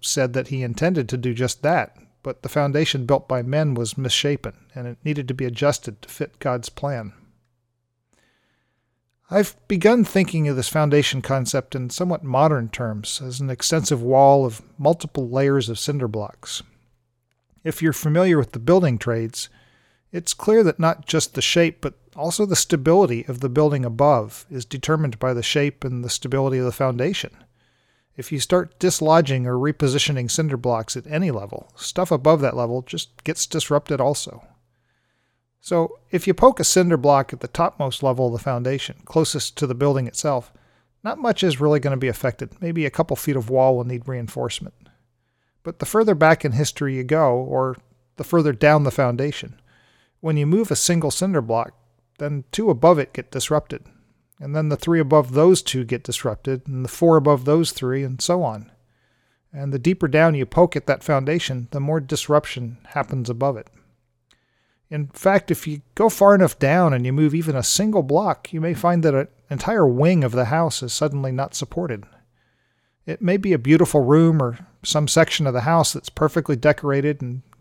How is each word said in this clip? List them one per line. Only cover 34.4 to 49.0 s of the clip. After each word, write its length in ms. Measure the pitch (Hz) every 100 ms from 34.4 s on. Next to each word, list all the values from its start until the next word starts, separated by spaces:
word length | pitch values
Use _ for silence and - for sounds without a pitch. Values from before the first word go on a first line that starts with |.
| - _ _ _ _ _ _ _ _ _ _ _
So, 380 | - 170 165 - -
if 160 | 180 190
you 80 |
poke 260 | 175 - -
a 40 |
cinder 340 | 156 185 175 156
block 340 | 143 139 135
at 100 | 139
the 60 | 127
topmost 540 | - 170 - 135 -
level 260 | 135 123 123
of 60 |
the 60 | 117
foundation, 560 | 135 123 127 135 - - -
closest 520 | 160 160 151 - -
to 100 | 135
the 80 | 123
building 320 | 143 135 120
itself, 440 | - 151 127 - _ _ _ _ _
not 160 | 214 311
much 240 | 247 -
is 180 | 185 135
really 180 | 147 151
gonna 180 | 139 131
be 100 | 127
affected. 420 | 107 131 - 131 -
Maybe 240 | 170 165 143
a 40 |
couple 260 | - 165 135
feet 200 | 151 135
of 140 | 113
wall 280 | 131 131 123
will 60 |
need 240 | 120 123 135
reinforcement. 640 | 127 117 127 123 - - - _ _ _ _ _ _ _ _
But 160 | 170 -
the 60 | -
further 300 | 214 220 156
back 280 | 160 160
in 100 | 143
history 420 | 120 147 - 139 131
you 80 |
go, 320 | 127 156 143 123
or 420 | 131 131 131 123 _ _ _ -
the 80 |
further 300 | - 170 151
down 300 | 117 147 151
the 80 | 139
foundation, 680 | -